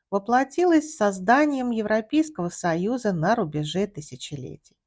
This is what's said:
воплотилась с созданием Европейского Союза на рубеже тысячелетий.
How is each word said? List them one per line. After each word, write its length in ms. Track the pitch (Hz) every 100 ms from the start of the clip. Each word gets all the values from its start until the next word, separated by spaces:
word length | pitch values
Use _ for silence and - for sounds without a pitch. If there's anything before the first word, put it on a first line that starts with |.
| _
воплотилась 800 | 196 196 247 269 - 359 320 302
с 40 | -
созданием 760 | 208 190 185 254 302 277 247
Европейского 800 | 226 214 214 226 294 311 - 175
Союза 640 | - 175 165 190 254 214
на 240 | 175 165 233
рубеже 520 | 175 151 151 170 202
тысячелетий. 920 | - - 131 - 143 127 - _ _